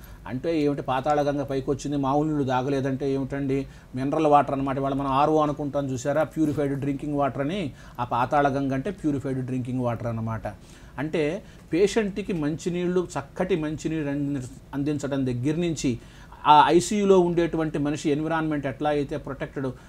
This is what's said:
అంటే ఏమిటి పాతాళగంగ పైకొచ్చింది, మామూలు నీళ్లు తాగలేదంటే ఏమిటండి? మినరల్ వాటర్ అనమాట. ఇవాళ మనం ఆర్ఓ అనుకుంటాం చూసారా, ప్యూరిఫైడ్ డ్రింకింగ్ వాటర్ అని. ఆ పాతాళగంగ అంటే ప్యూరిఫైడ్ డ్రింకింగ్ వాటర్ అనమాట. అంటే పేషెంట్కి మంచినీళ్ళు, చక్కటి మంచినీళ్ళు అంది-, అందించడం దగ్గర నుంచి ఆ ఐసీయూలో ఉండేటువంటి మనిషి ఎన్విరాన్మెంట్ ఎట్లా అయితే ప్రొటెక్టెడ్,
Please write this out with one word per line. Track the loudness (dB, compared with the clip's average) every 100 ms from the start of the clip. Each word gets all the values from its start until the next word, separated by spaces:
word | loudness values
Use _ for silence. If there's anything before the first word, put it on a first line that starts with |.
| -14 -16 -10
అంటే | -6 -2 2
ఏమిటి | 2 0
పాతాళగంగ | -2 -2 2 2 2 0
పైకొచ్చింది, | -2 -4 -2 -4 -2 -2
మామూలు | 0 2 2
నీళ్లు | 0
తాగలేదంటే | 0 0 0 -2 -2 -2 -2
ఏమిటండి? | -2 -2 -4 -2 -2 -4 -12 -12 -6
మినరల్ | -2 2 6
వాటర్ | 6 6
అనమాట. | 0 -2 -2
ఇవాళ | -2
మనం | -2 0 2
ఆర్ఓ | 4 4
అనుకుంటాం | 2 0 -4 -4 -2
చూసారా, | -4 -2 0
ప్యూరిఫైడ్ | 0 0 0 2 0 0
డ్రింకింగ్ | -2 -4 -4
వాటర్ | 0 -2 -2
అని. | -4 -2 -6 -8 -18 -8
ఆ |
పాతాళగంగ | -4 0 2 2 2 0 -2
అంటే | -2 -4
ప్యూరిఫైడ్ | -4 -2 -2 -4 -6 -4
డ్రింకింగ్ | -4 -4 -2
వాటర్ | -2 -2 -4
అనమాట. | -4 -4 -4 -8 -10 -18 -20 -18 -8
అంటే | -4 0 0 -2 -10 -20 -4
పేషెంట్కి | 2 4 4 0 -4 -4
మంచినీళ్ళు, | -2 -2 -2 -4 -2 0 0 -2
చక్కటి | -6 -10 -6 -2 0
మంచినీళ్ళు | -2 -4 -4 -4 -2
అంది-, | -2 -2 -4 -6 -14 -10
అందించడం | -4 -2 -2 -2 -2 -2
దగ్గర | 0 -2 0
నుంచి | -2 0 -2 -2 -6 -20 -20 -4 8
ఆ | 8 10
ఐసీయూలో | 6 4 0 6 6
ఉండేటువంటి | 6 4 2 2 -2 0
మనిషి | -2 -2 0
ఎన్విరాన్మెంట్ | 0 0 -2 0 -2 -4
ఎట్లా | -2 0
అయితే | 0 -2 -6
ప్రొటెక్టెడ్, | -8 -8 -8 -6 -6 -6